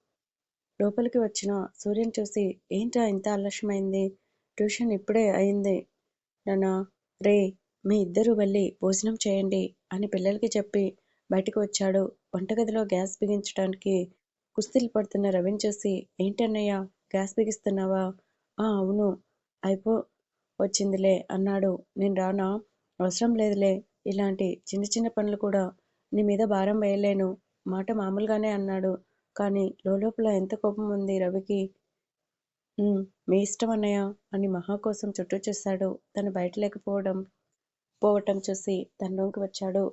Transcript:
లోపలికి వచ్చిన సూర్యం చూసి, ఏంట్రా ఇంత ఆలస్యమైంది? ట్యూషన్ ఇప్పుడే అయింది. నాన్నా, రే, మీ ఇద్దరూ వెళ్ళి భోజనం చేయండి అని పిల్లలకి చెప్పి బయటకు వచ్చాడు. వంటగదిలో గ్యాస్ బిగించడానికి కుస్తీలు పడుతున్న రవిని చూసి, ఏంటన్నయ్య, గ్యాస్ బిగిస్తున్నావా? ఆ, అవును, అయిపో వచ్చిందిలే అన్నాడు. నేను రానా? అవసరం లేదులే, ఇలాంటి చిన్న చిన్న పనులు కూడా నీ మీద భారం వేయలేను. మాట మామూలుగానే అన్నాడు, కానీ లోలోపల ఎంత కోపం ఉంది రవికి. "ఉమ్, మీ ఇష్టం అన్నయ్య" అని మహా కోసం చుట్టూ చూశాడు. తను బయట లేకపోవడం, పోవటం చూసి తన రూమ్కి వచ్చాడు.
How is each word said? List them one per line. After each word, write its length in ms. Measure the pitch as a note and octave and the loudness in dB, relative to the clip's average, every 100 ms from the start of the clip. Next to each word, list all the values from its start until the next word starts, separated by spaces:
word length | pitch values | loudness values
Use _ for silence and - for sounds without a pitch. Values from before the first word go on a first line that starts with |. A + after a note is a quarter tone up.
| _ _ _ _ _ _ _ - | _ _ _ _ _ _ _ -2
లోపలికి 400 | G#3 G#3 A#3+ A#3+ | 0 2 0 2
వచ్చిన 320 | A3 G#3+ G3 G3+ F#3 - | 0 -2 -2 -2 -4 -6
సూర్యం 340 | G#3 G#3 A#3 | -4 0 0
చూసి, 340 | A3 G#3 - G3 - _ | -2 -4 -2 -2 -4 _
ఏంట్రా 340 | F#3+ A#3 A#3+ A3+ | -4 0 0 2
ఇంత 220 | G3 G3+ | 0 0
ఆలస్యమైంది? 760 | G3+ G3+ - G#3 G3 G3 F#3+ F#3+ F#3+ _ _ _ - | -2 -2 -4 -2 -2 0 0 -2 -4 _ _ _ -2
ట్యూషన్ 340 | G#3 G#3 A#3 | -2 0 0
ఇప్పుడే 320 | G3+ G3 G#3+ G#3+ | 0 2 2 4
అయింది. 480 | F#3 G3 G3+ G3 F#3 - _ _ _ _ _ - | 4 2 2 2 0 -4 _ _ _ _ _ -2
నాన్నా, 280 | G3 F#3+ F#3+ F#3+ _ _ _ | 0 2 0 -4 _ _ _
రే, 160 | G3+ G#3 F#3+ F#3+ _ _ G3 | 4 4 4 -2 _ _ 0
మీ 100 | G#3 | 2
ఇద్దరూ 300 | F#3 F3+ A3 | 2 2 4
వెళ్ళి 300 | G#3+ G3 G3+ F#3+ - | 4 4 2 0 0
భోజనం 360 | F#3 F#3+ G#3+ A3 | 0 0 0 -2
చేయండి 480 | G#3 G3 G3 F#3+ F#3 - _ | 0 0 2 0 -2 -8 _
అని 160 | F#3+ G#3 | -6 -2
పిల్లలకి 400 | F#3+ F#3 G#3 A3+ | 0 0 0 0
చెప్పి 360 | G#3 G#3 G#3 G3 - _ _ - | -2 0 0 0 -4 _ _ -2
బయటకు 300 | F#3+ F#3+ G#3+ | 0 0 -2
వచ్చాడు. 440 | G3+ - G3 F#3+ F#3+ - _ | -2 0 2 2 0 -4 _
వంటగదిలో 500 | F#3+ F#3+ A3 A3 A3 | -6 -2 0 0 0
గ్యాస్ 300 | G#3 F#3 F#3 - | 0 0 -2 -2
బిగించడానికి 760 | G#3 G#3 G3+ - F#3+ F#3+ G3 F#3+ F3+ _ _ _ _ - | -2 0 -2 -2 -2 -2 0 0 -2 _ _ _ _ -6
కుస్తీలు 320 | - C4 A#3+ | 0 0 0
పడుతున్న 360 | A3 G3+ G3+ G3+ | -2 -2 0 2
రవిని 300 | F#3 F3+ G#3 | 2 0 0
చూసి, 320 | G#3+ G#3 G#3 F#3 - - | -2 -2 -2 -4 -6 -4
ఏంటన్నయ్య, 540 | F#3+ G3+ A#3 G#3+ G#3 G3 F#3+ - _ | -2 0 0 0 0 -2 -4 -12 _
గ్యాస్ 240 | F#3+ G3 - | -4 -2 0
బిగిస్తున్నావా? 680 | G#3+ G#3+ - G3 F#3+ F#3+ F#3 F#3+ _ _ _ - | 0 0 -2 0 0 0 0 -4 _ _ _ -4
ఆ, 80 | G#3+ G3+ | 0 2
అవును, 340 | F#3+ G3+ G#3 - _ _ _ _ | 2 2 0 -2 _ _ _ _
అయిపో 300 | F#3+ G3 A3 A3+ - _ _ _ _ - | -2 -2 0 -2 -2 _ _ _ _ -4
వచ్చిందిలే 560 | G3 - G3 F#3+ F#3+ F#3 - | -2 0 0 2 2 2 0
అన్నాడు. 400 | F#3+ G3 G3 F#3+ F3+ - - | -2 0 2 0 0 -6 -2
నేను 180 | G3 F#3+ | 0 0
రానా? 340 | F#3 G3 F#3+ G#3 G#3+ _ _ - | 0 0 0 -2 -8 _ _ -4
అవసరం 340 | F#3 F3+ A#3 A3+ | -2 0 0 2
లేదులే, 380 | G#3+ G3+ G3 F#3+ - _ - | 2 2 2 2 -4 _ -4
ఇలాంటి 420 | G3 G3+ F#3+ F#3+ - - | 0 0 0 -2 -4 -6
చిన్న 200 | F#3+ G#3 | -6 -2
చిన్న 220 | A3+ A3+ | -2 -2
పనులు 300 | A3 G#3 G#3 | 0 -2 -2
కూడా 260 | G#3 G3 F#3 - _ _ _ | 0 0 0 -6 _ _ _
నీ 100 | G3+ | 0
మీద 200 | G#3 G3+ A3 | 2 2 2
భారం 320 | G3+ G3 G#3+ | 2 2 2
వేయలేను. 500 | G3+ G3 G3+ G3 F#3 F#3+ _ _ - | 2 2 2 2 0 -4 _ _ -6
మాట 260 | F#3+ F#3+ | -4 -4
మామూలుగానే 580 | A3 F#3+ G3 G#3+ G#3+ G#3+ | -2 -2 -2 0 0 0
అన్నాడు, 400 | G3+ G3 F#3+ F#3+ F#3 - _ _ - | -2 -2 -2 -2 -4 -8 _ _ -4
కానీ 300 | G3+ G3 F#3+ - | -2 0 -2 -2
లోలోపల 460 | F#3+ G3 G#3+ A3 A3 | -2 0 0 0 2
ఎంత 200 | G3+ F#3+ G#3 | 2 0 -2
కోపం 320 | G#3+ G#3 G#3+ | -2 -2 -2
ఉంది 260 | G3+ G3 G3 | -2 -2 0
రవికి. 400 | F3+ F#3+ F#3+ G3+ F#3+ - _ _ _ _ _ _ _ _ _ - | 0 -2 -2 -2 -2 -8 _ _ _ _ _ _ _ _ _ -2
"ఉమ్, 240 | G#3 G3 F#3+ _ - | 0 0 -2 _ 0
మీ 120 | F#3+ | 2
ఇష్టం 280 | G3+ - A3+ | 2 -2 -2
అన్నయ్య" 300 | A3 G#3 G3+ G3 G#3 _ | 0 0 0 -2 -6 _
అని 160 | G3 G3 | -2 -2
మహా 280 | F#3 E3+ G3+ | -2 -4 -4
కోసం 340 | G#3+ G#3 G#3 | -4 -4 -6
చుట్టూ 280 | G3 F3+ G3 | -6 -4 -4
చూశాడు. 520 | G3 G3+ G3+ F#3+ F#3+ - _ | -4 -6 -4 -2 -2 -4 _
తను 180 | - G3+ | -4 -4
బయట 220 | F#3+ F3+ G3 | -2 -4 -2
లేకపోవడం, 580 | G#3 G3+ - G3+ G3 F#3+ F#3+ _ _ _ _ _ _ _ | -4 -4 -4 -2 -2 -4 -6 _ _ _ _ _ _ _
పోవటం 360 | G#3 G#3 G3+ G3 | 2 4 2 -2
చూసి 380 | F#3+ F#3+ - F#3+ - - | -2 -4 -2 -4 -4 -8
తన 160 | F#3 F#3+ | -6 -2
రూమ్కి 240 | G3 G3+ | -2 -2
వచ్చాడు. 440 | G3 - F#3+ F#3+ F#3+ | -6 -4 -2 0 -2